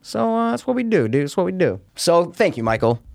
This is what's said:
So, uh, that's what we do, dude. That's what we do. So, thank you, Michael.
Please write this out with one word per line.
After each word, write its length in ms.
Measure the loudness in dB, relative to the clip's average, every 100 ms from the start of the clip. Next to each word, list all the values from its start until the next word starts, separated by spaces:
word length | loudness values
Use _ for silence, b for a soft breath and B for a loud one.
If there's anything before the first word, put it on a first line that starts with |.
So, 320 | -8 -4 -2
uh, 160 | 0 -2
that's 160 | -4 -4
what 100 | -4
we 60 |
do, 260 | 0 0 2
dude. 140 | 0
That's 160 | -2 -2
what 80 | -4
we 60 |
do. 280 | 0 0 -2 _ -4
So, 340 | 2 2 2
thank 280 | 0 0 0
you, 40 |
Michael. 380 | -2 2 2 0 -4